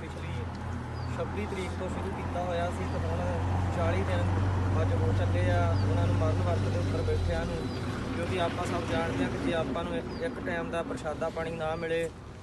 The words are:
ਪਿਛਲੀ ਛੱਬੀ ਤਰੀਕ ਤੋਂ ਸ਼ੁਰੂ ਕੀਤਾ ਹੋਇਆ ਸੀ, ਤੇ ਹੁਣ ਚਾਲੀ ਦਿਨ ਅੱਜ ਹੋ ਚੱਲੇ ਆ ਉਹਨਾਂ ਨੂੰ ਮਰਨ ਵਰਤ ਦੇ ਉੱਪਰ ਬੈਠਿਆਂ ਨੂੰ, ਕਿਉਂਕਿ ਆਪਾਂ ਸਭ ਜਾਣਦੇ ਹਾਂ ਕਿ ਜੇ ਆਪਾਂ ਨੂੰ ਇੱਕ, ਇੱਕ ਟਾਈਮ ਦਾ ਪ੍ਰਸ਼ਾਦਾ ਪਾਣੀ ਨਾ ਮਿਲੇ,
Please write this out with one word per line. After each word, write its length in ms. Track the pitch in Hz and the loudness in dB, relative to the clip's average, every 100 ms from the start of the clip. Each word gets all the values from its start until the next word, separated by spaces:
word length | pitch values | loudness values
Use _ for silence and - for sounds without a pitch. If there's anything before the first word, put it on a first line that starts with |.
ਪਿਛਲੀ 320 | - - - - - - - - - - - - | -8 -8 -6 -4 -4 -6 -6 -6 -6 -6 -4 -4
ਛੱਬੀ 300 | 165 185 202 | -4 -4 -4
ਤਰੀਕ 240 | 190 180 - | -4 -4 -4
ਤੋਂ 100 | 185 | -4
ਸ਼ੁਰੂ 220 | 170 180 - | -2 -4 -2
ਕੀਤਾ 260 | - 175 | -2 -2
ਹੋਇਆ 240 | 175 85 85 | 0 0 0
ਸੀ, 180 | 175 185 | -2 -2
ਤੇ 160 | - - | -2 0
ਹੁਣ 120 | - - - - - - - | 0 0 0 2 2 2 2
ਚਾਲੀ 260 | 95 92 | 2 2
ਦਿਨ 200 | 92 90 - - - - - - | 2 2 2 2 2 2 2 4
ਅੱਜ 140 | - | 4
ਹੋ 200 | - - - | 4 4 4
ਚੱਲੇ 320 | - - - | 4 4 4
ਆ 260 | 175 170 - - | 4 4 4 4
ਉਹਨਾਂ 160 | - - | 4 4
ਨੂੰ 100 | 151 | 4
ਮਰਨ 260 | 156 - | 4 2
ਵਰਤ 160 | 175 165 | 2 2
ਦੇ 200 | 151 165 | 2 2
ਉੱਪਰ 240 | - 165 | 0 0
ਬੈਠਿਆਂ 440 | 160 - - 165 170 | 2 2 2 2 0
ਨੂੰ, 100 | 170 170 - - - - 147 | -2 -2 -4 -4 -2 -2 -2
ਕਿਉਂਕਿ 240 | 170 180 | 0 0
ਆਪਾਂ 240 | 170 165 175 | 0 0 -2
ਸਭ 260 | 175 165 | -2 0
ਜਾਣਦੇ 320 | 165 165 - | 0 0 0
ਹਾਂ 60 | 180 | 0
ਕਿ 80 | 175 | 0
ਜੇ 160 | 175 | 0
ਆਪਾਂ 300 | 165 151 170 | 0 0 -2
ਨੂੰ 120 | 170 170 | -2 -4
ਇੱਕ, 260 | - - | -4 -4
ਇੱਕ 240 | 165 - 180 | -4 -4 -4
ਟਾਈਮ 240 | 170 165 | -4 -4
ਦਾ 120 | 170 | -4
ਪ੍ਰਸ਼ਾਦਾ 460 | 165 - 160 147 160 | -4 -4 -6 -4 -4
ਪਾਣੀ 220 | 165 165 | -4 -6
ਨਾ 260 | 165 156 165 | -4 -4 -2
ਮਿਲੇ, 340 | 165 165 165 - - - | -2 -2 -2 -6 -14 -12